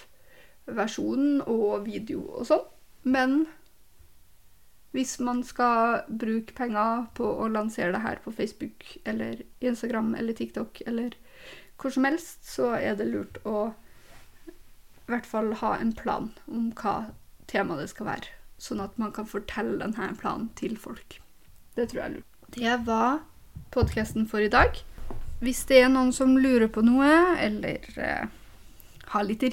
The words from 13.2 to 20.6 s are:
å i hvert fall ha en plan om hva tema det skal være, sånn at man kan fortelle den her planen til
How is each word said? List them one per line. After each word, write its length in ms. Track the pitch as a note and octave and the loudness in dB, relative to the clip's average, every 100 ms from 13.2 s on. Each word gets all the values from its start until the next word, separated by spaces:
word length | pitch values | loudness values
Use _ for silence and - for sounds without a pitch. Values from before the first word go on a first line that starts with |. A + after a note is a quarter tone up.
| G3 - G#3+ | -6 -10 -6
å 240 | G#3+ G#3+ A3 - - - - - - - | -4 -4 -6 -18 -20 -20 -20 -20 -20 -20
i 600 | - - - - - - | -20 -20 -20 -20 -18 -6
hvert 180 | A#3 - | -6 -4
fall 240 | A3 A3 G#3+ | -2 -2 -2
ha 140 | A3 G#3 | -2 0
en 160 | A3+ A3+ | -2 -2
plan 340 | - - A3 - - | -4 -4 -4 -12 -10
om 220 | A3+ A#3 A3+ | -4 -4 -4
hva 340 | G#3 - A2 - - - - | -4 -2 -4 -12 -20 -20 -6
tema 280 | G#3 G3 D3+ | -2 -2 -4
det 80 | D#3 | -8
skal 160 | - - | -8 -8
være, 240 | - - - - - | -8 -10 -18 -20 -16
sånn 200 | - G#3+ | -8 -8
at 140 | G3 - | -6 -6
man 120 | G#3+ | -8
kan 160 | - G#3+ | -6 -8
fortelle 500 | G3+ G3+ - A3+ G3+ | -8 -8 -6 -4 -4
den 140 | - A3 | -4 -6
her 200 | - A3 | -6 -6
planen 300 | A#3+ - A3+ | -6 -6 -8
til 160 | - | -6